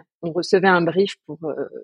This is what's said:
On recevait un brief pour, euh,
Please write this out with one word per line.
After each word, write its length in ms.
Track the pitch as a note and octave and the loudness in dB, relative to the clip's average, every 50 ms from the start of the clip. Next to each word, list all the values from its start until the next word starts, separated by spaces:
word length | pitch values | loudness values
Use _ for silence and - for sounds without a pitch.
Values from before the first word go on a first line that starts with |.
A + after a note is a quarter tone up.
| - _ _ _ - | -6 _ _ _ -8
On 100 | E3+ D3+ | -6 -4
recevait 340 | F3 E3 - - F#3+ E3+ | -4 -2 2 2 4 4
un 160 | G3 F#3 F3 E3+ | 6 4 4 2
brief 320 | E3 D#3 F3+ G3+ G3 - - _ | 2 2 0 0 0 -2 -10 _
pour, 120 | - D3 D3+ E3 | -16 -14 -10 -8
euh, 100 | D3+ C3 C3+ C3+ - - - | -8 -6 -6 -8 -10 -10 -16